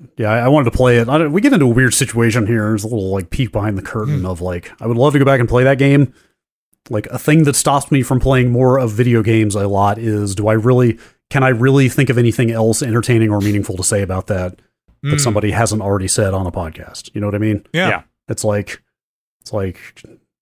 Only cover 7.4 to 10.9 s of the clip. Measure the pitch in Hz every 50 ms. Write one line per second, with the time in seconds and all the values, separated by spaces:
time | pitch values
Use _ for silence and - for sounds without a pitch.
7.4 | 156 143 131 - - 143 139 139 - - 151 139 120 - 135 123 - 131 135 127
8.4 | 123 123 120 120 131 127 127 139 127 113 104 110 120 123 117 113 104 117 113 110
9.4 | 110 104 101 104 101 101 98 98 101 101 104 113 117 110 107 104 104 101 95 107
10.4 | 101 107 110 113 104 123 127 123 127 117